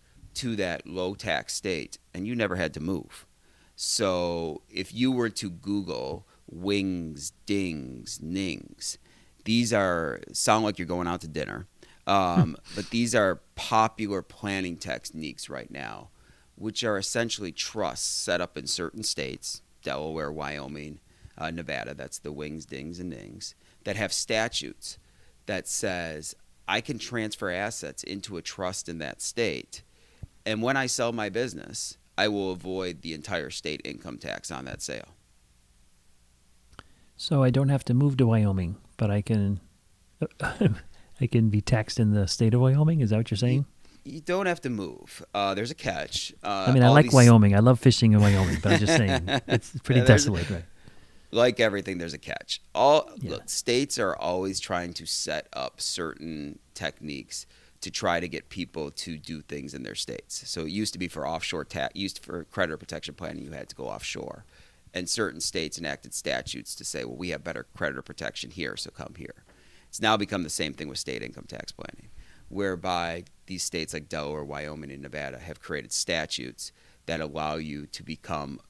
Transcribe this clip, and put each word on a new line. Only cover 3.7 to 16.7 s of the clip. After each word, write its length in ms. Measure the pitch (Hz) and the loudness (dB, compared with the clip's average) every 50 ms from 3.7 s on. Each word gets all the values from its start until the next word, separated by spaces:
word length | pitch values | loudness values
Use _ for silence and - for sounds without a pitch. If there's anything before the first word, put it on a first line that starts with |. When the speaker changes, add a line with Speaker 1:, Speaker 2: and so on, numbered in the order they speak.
| _ | _
Speaker 1:
So 840 | - - - - - 107 95 90 90 87 85 87 85 82 80 73 - - _ | -8 -4 -2 0 0 2 2 2 2 0 0 -2 -2 -4 -4 -6 -8 -12 _
if 240 | - 92 95 - | -8 -8 -8 -6
you 180 | - 113 123 131 | -2 0 2 2
were 200 | 131 123 117 110 | 4 2 0 0
to 180 | 101 - 113 95 | -2 -4 -6 -6
Google 800 | 85 85 - 98 101 104 92 85 69 60 64 67 80 98 - _ _ _ _ | -8 -8 -4 -2 -2 -2 -2 -4 -4 -4 -4 -6 -6 -8 -10 _ _ _ _
wings, 840 | - - 82 90 98 101 101 95 95 90 87 82 80 76 71 73 - - _ - | -16 -10 -4 0 2 2 2 2 0 -2 -2 -4 -6 -8 -10 -12 -12 -12 _ -4
dings, 720 | - 101 101 95 90 80 76 65 64 64 57 57 - - - | -2 0 0 0 -2 -4 -6 -8 -10 -12 -12 -12 -12 -12 -10
nings, 760 | 73 80 87 95 98 90 73 50 50 50 - - - - - - _ _ - - - _ _ _ - | -6 -4 -4 -2 -2 -4 -6 -8 -10 -16 -16 -12 -10 -10 -10 -10 _ _ -20 -20 -20 _ _ _ -2
these 280 | 107 113 120 120 110 | 2 2 2 4 4
are, 480 | 117 104 98 92 87 85 82 71 58 50 50 50 | 4 4 4 4 2 0 0 -2 -4 -6 -8 -8
sound 320 | - - - - 107 110 110 | -6 0 2 4 4 4 4
like 140 | 107 101 - | 0 -2 -2
you're 80 | 87 | -4
going 220 | 80 87 87 87 87 | -4 -2 -2 -2 -2
out 140 | 87 90 | -2 -4
to 60 | - 80 | -6 -6
dinner, 380 | 76 80 71 50 50 55 - - _ - - - - - - | -6 -6 -6 -6 -6 -10 -10 -14 _ -20 -20 -20 -20 -6 0
um, 500 | - 98 98 95 87 87 - 135 82 76 - - | 2 4 4 4 4 4 4 4 4 2 -6 -12
<laughs> 80 | - - | -12 -8
but 160 | 107 95 - | -8 -6 -2
these 240 | 117 117 120 113 110 | 0 0 2 4 4
are 260 | 113 101 95 85 - - _ - | 4 4 4 2 -2 -6 _ -12
popular 680 | - - - 120 110 110 110 - - 110 101 98 92 | -8 -2 2 4 4 4 4 2 -2 -4 -2 -2 -4
planning 540 | 87 - - - - 101 98 98 95 90 82 | -4 -8 -12 -8 -4 -4 -2 -2 -2 -4 -6
techniques 720 | 76 - 87 64 60 - - - 80 78 71 60 - - - | -6 -6 -6 -6 -6 -8 -10 -10 -8 -8 -8 -8 -10 -12 -10
right 220 | 69 64 57 - | -10 -12 -12 -12
now, 400 | - 69 65 53 50 50 - - _ - - - - _ _ _ _ | -12 -10 -10 -10 -12 -12 -16 -20 _ -20 -20 -20 -20 _ _ _ _
which 280 | - 101 110 | -10 -8 -6